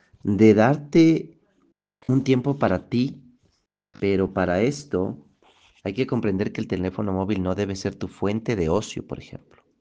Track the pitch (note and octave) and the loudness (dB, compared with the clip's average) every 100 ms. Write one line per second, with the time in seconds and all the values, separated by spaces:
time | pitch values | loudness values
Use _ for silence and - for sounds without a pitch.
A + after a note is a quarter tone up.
0 | _ _ G2 G2+ A2 G#2 A2+ D3+ D3 E3+ | _ _ -2 6 8 8 6 2 2 4
1 | D#3+ D#3+ - - _ _ _ _ _ _ | 4 4 -2 -16 _ _ _ _ _ _
2 | - C3 C3 C3 C#3+ C#3+ G#2+ F#2 - A#2 | -2 0 2 2 0 0 0 -2 -2 -2
3 | C3+ - - _ _ _ _ _ _ - | -2 -6 -20 _ _ _ _ _ _ -6
4 | G2 F#2+ F#2+ F#2+ F2+ F2+ A#2+ C#3+ - F2+ | 0 0 0 0 0 0 0 -2 -6 -4
5 | G2 - - _ _ _ _ _ G2 G#2 | -4 -8 -16 _ _ _ _ _ -8 -6
6 | C3+ A#2+ G#2 F#2+ G#2 - A2 F#2 F2+ G2 | -4 -2 -2 -2 -4 -6 -6 -4 -4 -4
7 | G#2 F#2 F#2+ G2+ F2+ F#2 G2+ G2 G2 - | -4 -4 -2 -2 -2 -4 -4 -6 -8 -8
8 | F#2+ - G2 A2 A2+ A2 D#2+ F#2+ A2 - | -12 -6 -4 -4 -4 -2 0 0 -2 -10
9 | - - - - - _ _ _ | -12 -14 -16 -20 -20 _ _ _